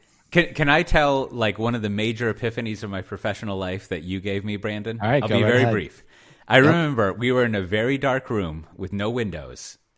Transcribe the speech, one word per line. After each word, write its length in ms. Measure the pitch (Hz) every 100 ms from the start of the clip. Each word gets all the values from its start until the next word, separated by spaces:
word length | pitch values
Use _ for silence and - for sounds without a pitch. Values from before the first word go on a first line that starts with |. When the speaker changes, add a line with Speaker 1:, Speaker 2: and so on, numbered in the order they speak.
| _ _ _
Speaker 1:
Can, 220 | 180 165
can 160 | - 143
I 140 | 156
tell, 440 | 170 165 143 135 131
like, 280 | 120 110 98
one 160 | 117 120
of 60 |
the 80 | 107
major 420 | 101 110 113 120
epiphanies 500 | 104 117 117 113 104
of 60 | 107
my 120 | 98
professional 560 | - 98 110 98 107 95
life 320 | 92 95 -
that 140 | 87
you 180 | 87 95
gave 240 | 101 98 104
me, 100 | 101
Brandon? 440 | 104 104 107 113
Speaker 2:
All 80 | 104
right, 140 | 143
Speaker 1:
I'll 60 | -
Speaker 2:
go 80 | 101
Speaker 1:
be 60 |
Speaker 2:
right 60 | 110
Speaker 1:
very 140 | 123
Speaker 2:
ahead. 100 | 120
Speaker 1:
brief. 300 | 107 76 - - - - - -
I 100 | 127
Speaker 2:
Yep. 80 | 143
Speaker 1:
remember 480 | 170 156 127 101
we 180 | 92 120
were 120 | 127
in 120 | 120 107
a 80 |
very 340 | 90 107 120 139
dark 320 | 139 131 131
room 380 | 110 87 78 78 -
with 160 | 92
no 160 | 101 104
windows 720 | 123 107 80 65 62 - - _